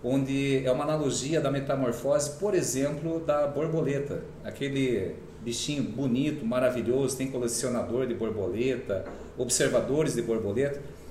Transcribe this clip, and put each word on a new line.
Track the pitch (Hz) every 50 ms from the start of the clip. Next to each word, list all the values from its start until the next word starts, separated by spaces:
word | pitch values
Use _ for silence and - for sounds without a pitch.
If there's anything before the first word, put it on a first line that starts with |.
| -
onde | 123 131 139 135 131 135 139 139 139 135 131 127
é | 127
uma | 127 - 147
analogia | 147 156 156 151 135 120 - - 147 165 156
da | 139 139
metamorfose, | 139 139 135 - 143 131 131 120 113 - - 135 147 147 - - - -
por | 185 208 196
exemplo, | 175 143 - - 131 135 143 156 151 156 165 165 165
da | 160 - 147 147 147 139
borboleta. | - - 156 156 147 165 147 131 143 139 - - 90 85 - - - - -
Aquele | 107 - - 143 139 139 135 135 127 120 104 92 85 82 - - - - -
bichinho | - 117 117 - - - 147 143 123
bonito, | 101 - - 139 131 117 127 143 156 - - 113
maravilhoso, | 113 120 127 127 123 123 120 110 113 120 135 139 127 - -
tem | 135 127
colecionador | 131 127 120 117 117 - - 127 120 117 98 - 113 123 131
de | 117 113
borboleta, | 98 110 110 110 104 95 92 90 107 123 131 131 - - - 101 92 - - - - - - - -
observadores | 120 120 - - 151 131 117 120 104 110 135 151 160 139 117
de | 120
borboleta. | 113 - 113 113 107 101 101 117 139 143 143 - - - - - - -